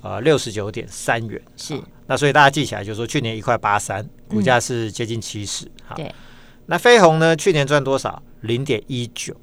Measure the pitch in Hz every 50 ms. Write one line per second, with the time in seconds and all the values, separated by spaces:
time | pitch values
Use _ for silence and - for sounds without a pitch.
0 | - 101 95 101 117 151 156 131 - 120 101 104 101 101 104 - - - - -
1 | - - 123 117 117 113 - - - - - - - - 151 135 - - - -
2 | - - 131 131 143 143 135 151 147 139 - 156 143 117 117 101 101 98 110 104
3 | 120 117 - - - 117 113 110 104 - 120 110 - 107 101 104 - - 107 95
4 | 107 - - - - - - 214 202 156 127 120 113 - 131 117 113 110 92 -
5 | 120 107 117 113 104 - - 107 104 95 - - - - - - - - - -
6 | 156 - - - - - - - - - - - - - 165 175 - 240 240 233
7 | 196 165 156 160 160 160 165 156 - 196 180 151 143 131 147 147 139 135 135 135
8 | - 107 87 - - - - - - 110 117 120 135 139 127 107 - - 143 123
9 | 120 120 - - - - - -